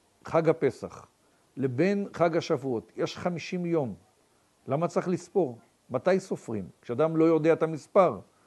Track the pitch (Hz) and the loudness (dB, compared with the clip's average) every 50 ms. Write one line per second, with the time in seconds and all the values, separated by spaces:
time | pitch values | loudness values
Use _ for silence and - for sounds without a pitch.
0 | _ _ _ _ - - 147 165 160 160 147 - 151 127 - - 98 85 - - | _ _ _ _ -12 0 0 2 4 4 2 2 0 -2 -2 -2 -12 -14 -14 -16
1 | - _ _ _ _ _ _ _ _ _ - 135 127 135 120 123 170 196 202 202 | -20 _ _ _ _ _ _ _ _ _ -8 -4 -4 -4 0 0 0 2 2 -2
2 | 202 - - - 165 175 160 165 - - 165 127 127 135 123 110 - - - - | -4 -6 -2 0 0 2 2 0 -2 -2 -4 -2 -2 -4 -4 -4 -6 -8 -8 -6
3 | 165 151 - - - 180 175 156 - - 185 180 175 170 165 160 135 110 90 - | -6 -6 -6 -6 -6 -4 -4 -4 -8 -6 -6 -4 -2 0 0 0 -2 -2 -6 -12
4 | _ _ _ _ _ _ _ _ _ _ _ _ - - 131 156 175 - - 196 | _ _ _ _ _ _ _ _ _ _ _ _ -8 -4 -4 -2 -2 -2 -2 -2
5 | 165 175 180 - - - - 202 165 127 117 113 _ _ _ _ _ - 123 131 | -2 -2 -4 -4 -6 -4 -2 0 0 0 -4 -12 _ _ _ _ _ -6 -6 -2
6 | - 180 190 185 185 - 196 - - - 110 104 90 - - _ _ - 123 120 | 0 2 0 0 0 -4 -10 -10 -8 -8 -8 -8 -8 -10 -16 _ _ -8 -2 0
7 | 156 160 165 160 160 165 165 160 151 165 156 - 170 160 160 139 - _ - 202 | 0 0 4 4 4 6 6 4 4 4 4 4 2 -2 -4 -8 -8 _ 4 4
8 | 185 151 110 90 - _ _ _ _ | 4 4 2 -4 -12 _ _ _ _